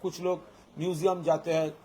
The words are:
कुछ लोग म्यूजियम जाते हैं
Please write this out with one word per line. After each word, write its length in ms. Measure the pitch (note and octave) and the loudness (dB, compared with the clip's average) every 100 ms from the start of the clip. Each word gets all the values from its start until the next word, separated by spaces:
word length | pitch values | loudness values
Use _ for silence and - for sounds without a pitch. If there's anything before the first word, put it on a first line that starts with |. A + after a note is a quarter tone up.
कुछ 180 | F#3+ E3 | -6 -4
लोग 200 | F3+ F3+ - - - - | -4 -4 -6 -20 -20 -6
म्यूजियम 440 | E3+ E3+ F#3 F3+ | -4 2 2 2
जाते 300 | D#3+ D#3 E3+ | 2 2 2
हैं 260 | D#3+ D#3 D3+ | 0 0 -4